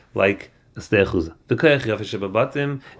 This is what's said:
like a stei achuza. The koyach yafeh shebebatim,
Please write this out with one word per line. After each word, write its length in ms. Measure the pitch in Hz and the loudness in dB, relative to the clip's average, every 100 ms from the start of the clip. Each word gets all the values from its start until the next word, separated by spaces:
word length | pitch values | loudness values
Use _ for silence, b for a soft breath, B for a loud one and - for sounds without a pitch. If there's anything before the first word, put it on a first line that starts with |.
| b | b
like 360 | 107 98 98 - _ _ - | 0 0 0 -8 _ _ -18
a 40 | |
stei 240 | - 101 | 0 2
achuza. 300 | 90 90 82 - - | 4 0 -4 -8 -4
The 80 | 123 | 2
koyach 260 | 160 139 | 4 4
yafeh 360 | 120 107 104 101 | 0 -4 -4 -6
shebebatim, 600 | 98 107 135 143 143 135 B | -2 -2 -2 -2 -4 -6 B